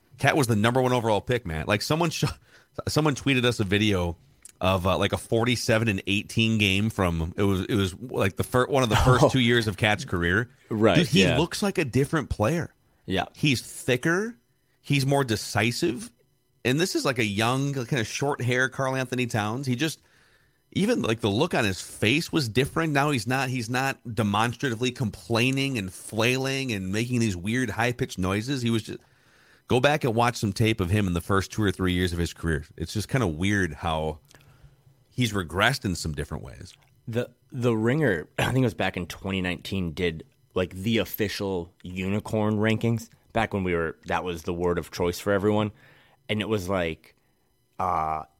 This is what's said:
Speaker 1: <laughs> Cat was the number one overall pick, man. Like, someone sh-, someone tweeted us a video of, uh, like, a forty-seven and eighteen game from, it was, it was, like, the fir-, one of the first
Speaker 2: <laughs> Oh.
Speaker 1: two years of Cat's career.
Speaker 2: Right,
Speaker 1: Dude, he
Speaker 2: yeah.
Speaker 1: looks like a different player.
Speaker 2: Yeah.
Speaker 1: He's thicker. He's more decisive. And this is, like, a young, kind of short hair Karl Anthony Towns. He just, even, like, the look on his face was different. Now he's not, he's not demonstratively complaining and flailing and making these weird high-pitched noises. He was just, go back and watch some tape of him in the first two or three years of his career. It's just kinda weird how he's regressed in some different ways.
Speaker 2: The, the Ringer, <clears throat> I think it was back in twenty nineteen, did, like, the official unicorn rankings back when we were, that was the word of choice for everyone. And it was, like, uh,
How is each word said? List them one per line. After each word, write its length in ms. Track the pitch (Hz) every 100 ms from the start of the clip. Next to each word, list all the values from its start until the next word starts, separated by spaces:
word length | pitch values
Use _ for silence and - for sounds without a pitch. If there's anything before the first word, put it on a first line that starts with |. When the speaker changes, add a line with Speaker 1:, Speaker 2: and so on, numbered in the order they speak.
Speaker 1:
<laughs> 180 | _ -
Cat 180 | 139 160
was 100 | 117
the 80 |
number 260 | 107 113 131
one 120 | 127
overall 280 | 123 110 101
pick, 260 | - 120 87
man. 180 | 78 67
Like, 160 | 104
someone 280 | - 156 170
sh-, 140 | - 151 - _ - _ - -
someone 280 | 151 156 127
tweeted 280 | 139 127
us 140 | 120 117
a 40 |
video 520 | 95 104 107 95 87 82 _ _ - _
of, 260 | 92 95 92
uh, 120 | 82
like, 140 | 101
a 40 | -
forty-seven 680 | - 113 120 117 - 110 113
and 140 | 95 -
eighteen 520 | 104 - 117 113 110
game 320 | 101 95 110
from, 420 | - 90 82 82 98
it 60 |
was, 200 | 101 95
it 120 | -
was, 200 | 104 95 92
like, 360 | 127 - 101 -
the 80 |
fir-, 220 | - 123 123
one 140 | 135
of 40 | 120
the 80 | 117
first 280 | 131 107
Speaker 2:
<laughs> 0 |
Oh. 40 | 139
Speaker 1:
two 100 | 131
years 260 | 117 120 110
of 100 | 95
Cat's 280 | 107 104
career. 460 | - 90 85 98 123 _ _
Speaker 2:
Right, 280 | 107 107 92
Speaker 1:
Dude, 100 | 147
he 140 | 190
Speaker 2:
yeah. 160 | 185 -
Speaker 1:
looks 240 | 170 -
like 160 | 202 190
a 60 |
different 440 | 139 127 139 160 110
player. 420 | - 104 165 - _ _ _
Speaker 2:
Yeah. 200 | - 92 -
Speaker 1:
He's 280 | - 151 120
thicker. 720 | - - - 123 160 180 226 - _ _ _ _
He's 240 | - 143 135
more 180 | 139
decisive. 880 | 127 104 - 104 117 117 170 233 233 - _ _ _ _
And 140 | - 143
this 160 | -
is, 100 | 330
like, 140 | 147 120
a 60 |
young, 480 | 107 98 113 131 139
kind 280 | 135 117 135
of 60 | 107
short 360 | - 143 139
hair 260 | 123 123 131
Karl 260 | - 131 131
Anthony 300 | 127 127 120
Towns. 400 | 113 107 123 135
He 100 | 123
just, 240 | 156 - _ _ _ _ _ _ _
even, 280 | - 208 233
like, 180 | - 113
the 100 | 107
look 240 | 104 175
on 100 | 165
his 160 | 104 92
face 520 | - - 113 147 -
was 160 | 165 120
different. 440 | 110 147 160 160
Now 180 | 143 147
he's 160 | 139 120
not, 240 | 131 131
he's 200 | 127 110
not 280 | 127 135 131 120
demonstratively 760 | 110 104 104 113 110 139 110 127
complaining 880 | 123 110 - - 113 127 135 139 123
and 140 | 92
flailing 800 | - - 110 117 131 135 135 131
and 180 | 104 92
making 300 | 104 120 123
these 160 | 113 87
weird 340 | 98 127 117
high-pitched 480 | 107 120 120 - -
noises. 440 | 92 101 123 139
He 80 | 117
was 120 | 113
just, 160 | - - _ _ _ _ _ _ -
go 100 | 127
back 240 | 143 151
and 120 | 131
watch 220 | 113 120 -
some 160 | 107
tape 280 | - 110 113
of 100 | 87
him 160 | 107 95
in 60 |
the 80 | 85
first 320 | - 95 -
two 100 | -
or 80 | 101
three 220 | - 92
years 200 | 90 90
of 60 | 85
his 140 | 82
career. 320 | - 82 76 - -
It's 160 | 85
just 160 | 107 -
kinda 200 | 135 98
weird 460 | 76 98 101 87
how 440 | 71 87 80 78 78 _ - - - - _ _ _ _
he's 200 | - 117
regressed 520 | 98 80 90 113 135
in 100 | 104
some 180 | 85 82
different 300 | 73 - 67
ways. 320 | 64 57 - - _ _ -
Speaker 2:
The, 240 | 113 - - _
the 220 | 131 120 110
Ringer, 520 | 113 147 139 82 -
<clears throat> 60 | -
I 60 | 110
think 120 | 127
it 40 |
was 120 | 120
back 220 | 90 95 92
in 100 | 85
twenty 340 | - 95 95
nineteen, 520 | 90 85 - 98 85
did, 320 | 76 87 80 - _ _
like, 200 | 95 90
the 240 | 92 107 113
official 760 | - - 101 - 101 90 85 _
unicorn 720 | 90 92 95 104 - 110 107 104
rankings 500 | 110 107 117 113 - _ _
back 220 | 117 107
when 80 | 101
we 100 | 90
were, 220 | 85 80 - -
that 180 | 87
was 180 | 90 82
the 100 | -
word 260 | 87 87 85
of 120 | 76
choice 300 | - 87 -
for 120 | 101
everyone. 380 | 101 104 107 104 - - _ _ _ -
And 120 | 107
it 80 | 101
was, 200 | 107 90
like, 460 | 95 85 80 - _ _ _ _ _ _ -
uh, 440 | 92 82 78 78 -